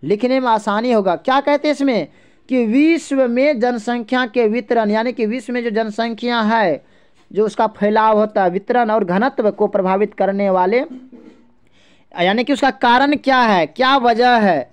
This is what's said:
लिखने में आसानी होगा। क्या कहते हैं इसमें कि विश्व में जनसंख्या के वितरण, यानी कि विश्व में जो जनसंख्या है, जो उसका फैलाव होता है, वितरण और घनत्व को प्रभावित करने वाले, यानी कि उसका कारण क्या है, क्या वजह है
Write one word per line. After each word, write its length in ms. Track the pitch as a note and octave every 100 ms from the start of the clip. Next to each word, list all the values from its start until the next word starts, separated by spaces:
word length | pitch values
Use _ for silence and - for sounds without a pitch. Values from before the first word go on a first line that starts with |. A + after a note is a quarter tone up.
लिखने 360 | C#3 G#3 B3 C4
में 80 | B3+
आसानी 420 | A3 G#3+ G#3 A#3+
होगा। 240 | A#3 F#3+ E3+
क्या 220 | - C4
कहते 260 | C4+ C#4+ D4
हैं 60 |
इसमें 340 | C#4+ C#4 A3+ D3 - _ _ _
कि 160 | B3+ A#3
विश्व 640 | A#3+ D#4 E4 - C#4 B3+
में 320 | A#3+ C#4 C#4+
जनसंख्या 680 | A#3+ B3 G#3 A#3+ A3 B3+ B3+
के 200 | B3 A3
वितरण, 440 | A3+ - A#3+ A3
यानी 200 | G#3+ A3+
कि 120 | B3 A3
विश्व 280 | B3 -
में 100 | B3
जो 60 | A#3+
जनसंख्या 680 | G#3 A3+ G#3 A#3 A3+ A#3+ A#3+
है, 420 | G#3+ A3+ G#3 F#3+ _ _ _ _ _
जो 140 | F3 G#3+
उसका 220 | - A3
फैलाव 480 | G#3+ G#3 G#3+ A3 G#3+
होता 260 | G#3+ G#3+
है, 60 | F#3
वितरण 420 | F3+ - A#3+ A#3
और 120 | A3 G3+
घनत्व 440 | F3+ B3 C#4 G#3+
को 160 | G3+ G#3
प्रभावित 460 | G#3 F#3 F#3+ G#3
करने 360 | - G3 G3 G3+
वाले, 300 | F#3 F3+ A#3 D#4 - - - - - _ _ _ _ _ _ _
यानी 320 | - F3 G#3+
कि 100 | B3
उसका 180 | C#4+ C4+
कारण 440 | - B3 A#3+ C#4 D4
क्या 220 | - C4
है, 260 | A#3 G3 D#3+
क्या 280 | - B3+ C#4
वजह 380 | A#3+ A3+ B3 A#3+
है 220 | G#3 D#3 A#2+